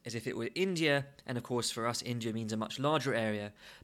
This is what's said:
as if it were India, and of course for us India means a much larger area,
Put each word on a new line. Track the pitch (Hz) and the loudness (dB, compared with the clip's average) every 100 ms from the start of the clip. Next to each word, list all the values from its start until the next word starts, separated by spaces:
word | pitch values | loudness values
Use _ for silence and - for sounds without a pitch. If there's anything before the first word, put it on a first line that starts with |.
as | - | -8
if | 113 - | -6 -4
it | 110 | -2
were | 117 | -2
India, | - 190 170 156 143 139 - - | 0 2 4 4 4 2 -8 -6
and | 120 | -4
of | |
course | - 123 - | 0 0 0
for | 120 117 | 0 0
us | 117 | 0
India | - 120 110 | -2 -2 -2
means | 110 110 | -2 -2
a | 110 | -2
much | 107 - | -2 0
larger | 143 156 131 | 2 2 2
area, | 113 110 104 104 - - - | 0 0 -2 -4 -12 -20 -16